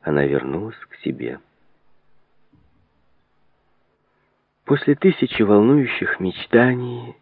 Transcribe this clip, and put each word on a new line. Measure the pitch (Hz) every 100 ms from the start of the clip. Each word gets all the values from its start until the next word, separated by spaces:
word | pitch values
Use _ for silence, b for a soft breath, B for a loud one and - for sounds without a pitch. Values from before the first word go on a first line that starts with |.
она | - 73
вернулась | 71 69 64 73 110 - -
к | -
себе. | - 65 60 64 _ _ _ _ _ _ _ _ _ _ _ _ _ _ _ _ _ _ _ _ _ _ _ _ _ _ _ _ _ _ _ _
После | - 143 -
тысячи | 143 190 - 127 -
волнующих | 104 104 110 147 123 - - -
мечтаний | 92 - - 117 123 123 123 120 120 -